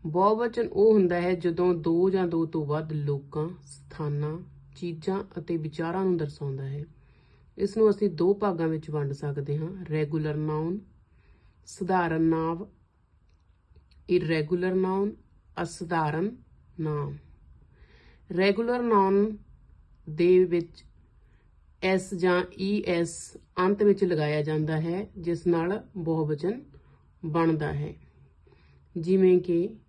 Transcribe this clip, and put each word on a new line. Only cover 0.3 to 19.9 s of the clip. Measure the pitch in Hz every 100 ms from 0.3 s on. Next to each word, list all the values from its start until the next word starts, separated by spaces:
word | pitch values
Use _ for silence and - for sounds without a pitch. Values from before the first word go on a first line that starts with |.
| 220 240 233 226
ਉਹ | - 220
ਹੁੰਦਾ | 214 180 175
ਹੈ | 175
ਜਦੋਂ | 180 175 170 180
ਦੋ | 175 160 165 185
ਜਾਂ | 190 175
ਦੋ | 165 160
ਤੋਂ | 160 143
ਵੱਧ | 147 156
ਲੋਕਾਂ, | 151 143 143 135 156 160 180
ਸਥਾਨਾਂ, | - - - - 151 147 151 165 185 - - -
ਚੀਜ਼ਾਂ | 175 160 175 190 202 -
ਅਤੇ | 151 170
ਵਿਚਾਰਾਂ | 156 147 165 180
ਨੂੰ | 190 170
ਦਰਸਾਉਂਦਾ | 147 - 143 135
ਹੈ। | 135 143 151 - - - _ _ - -
ਇਸ | 202 220
ਨੂੰ | 220
ਅਸੀਂ | 202 208
ਦੋ | 160 175
ਭਾਗਾਂ | 202 208 170 160
ਵਿੱਚ | 160 151
ਵੰਡ | 147 139
ਸਕਦੇ | 139 147 143 139 147
ਹਾਂ, | 156 190 160
ਰੈਗੂਲਰ | 151 147 156 151
ਨਾਊਨ, | 151 151 151 165 202 - - _ _ _ - _ _ -
ਸਧਾਰਨ | - 180 185 170 160
ਨਾਂਵ, | 160 160 160 170 214 _ _ _ _ _ _ _ _ _ _ - _ - -
ਇਰੈਗੂਲਰ | 180 160 160 151 175 185
ਨਾਊਨ, | 185 185 190 208 - _ _ _ -
ਅਸਧਾਰਨ | 170 - 165 170 156 160 202 247 - - _ -
ਨਾਂਵ। | 156 147 143 147 - - - - - _ - - - _ _ 170
ਰੈਗੂਲਰ | 196 202 233 247
ਨਾਊਨ | 240 208 190 196 214 208 - - - - -